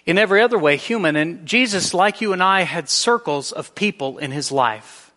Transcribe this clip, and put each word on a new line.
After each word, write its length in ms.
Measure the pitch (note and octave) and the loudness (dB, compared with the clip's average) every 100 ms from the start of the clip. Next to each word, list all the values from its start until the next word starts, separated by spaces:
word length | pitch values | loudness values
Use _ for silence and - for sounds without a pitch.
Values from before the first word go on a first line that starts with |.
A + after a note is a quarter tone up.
in 140 | - F3+ | 0 2
every 220 | G#3+ G3 | 4 4
other 180 | A#3 A3+ | 4 4
way, 180 | D3+ C#3 | 2 2
human. 400 | - A#3 E3 D3+ | 0 -2 0 0
And 280 | D#3+ E3+ D#3 | -2 -4 -2
Jesus, 460 | A#3+ B3+ G3 - | 0 2 0 -2
like 280 | F3+ G3+ G3+ | 2 0 0
you 120 | A3 | -2
and 100 | F#3 | 0
I, 200 | F#3 F#3+ | 2 2
had 260 | E3 E3 D3+ | 0 -4 -4
circles 640 | - - A#3+ G3 D3 C3+ | -2 0 0 0 -4 -6
of 240 | - D3 | -10 -12
people 440 | - G#3 - C3+ B2 | -4 -4 -2 -6 -6
in 120 | C#3 | -8
his 220 | C#3+ C3+ | -6 -4
life. 580 | C3+ A#2+ G#2+ - - - | 0 0 0 -12 -20 -20